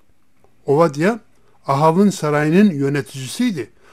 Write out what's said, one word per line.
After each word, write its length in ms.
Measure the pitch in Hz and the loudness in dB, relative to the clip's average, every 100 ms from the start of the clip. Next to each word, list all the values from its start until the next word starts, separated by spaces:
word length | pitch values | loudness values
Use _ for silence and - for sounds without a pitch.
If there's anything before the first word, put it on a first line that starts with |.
| _ _ _ _ _ _ - | _ _ _ _ _ _ -2
Ovadya, 540 | 139 170 139 180 233 _ _ _ _ - | 2 2 2 -2 -2 _ _ _ _ -4
Ahav'ın 440 | 139 160 165 202 | 0 2 4 2
sarayının 600 | - 151 147 151 175 214 | 0 -2 -2 2 4 2
yöneticisiydi. 1000 | 143 139 143 135 135 131 - 247 165 107 _ _ | 2 -2 -2 -6 -12 -12 -4 -4 -4 -10 _ _